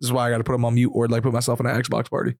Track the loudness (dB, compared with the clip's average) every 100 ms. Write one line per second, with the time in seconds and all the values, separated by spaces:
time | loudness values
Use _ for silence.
0 | -2 0 0 0 0 0 2 2 2 2
1 | 0 2 0 0 -2 -2 0 -2 -2 -2
2 | -2 -2 -4 -6